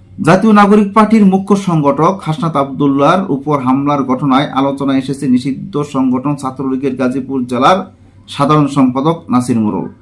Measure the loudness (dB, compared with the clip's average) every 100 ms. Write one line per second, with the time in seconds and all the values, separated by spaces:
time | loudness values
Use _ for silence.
0 | -18 -4 2 4 4 4 6 4 4 2
1 | 4 6 4 4 0 0 0 0 0 2
2 | 0 0 -6 -4 -2 -2 -4 -2 0 2
3 | 2 0 -2 -4 -2 -2 0 0 0 -2
4 | -2 -2 0 0 0 -2 -2 -2 -2 -2
5 | -2 -4 0 0 0 -8 -6 -6 -4 -2
6 | 0 0 -2 -4 -6 -6 -6 -4 -4 -2
7 | -4 -4 -6 -6 -4 0 2 0 -2 _
8 | -20 _ -14 -4 2 2 2 2 0 2
9 | -2 -4 -2 -2 0 0 0 -2 -8 -12